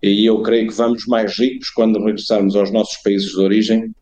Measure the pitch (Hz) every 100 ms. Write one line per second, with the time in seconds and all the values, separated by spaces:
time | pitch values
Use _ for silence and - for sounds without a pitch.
0 | 101 101 110 107 113 117 110 110 117 117
1 | 113 117 104 98 127 127 - - 110 107
2 | 107 101 - 110 98 101 98 107 104 -
3 | 104 98 98 95 95 107 107 113 113 -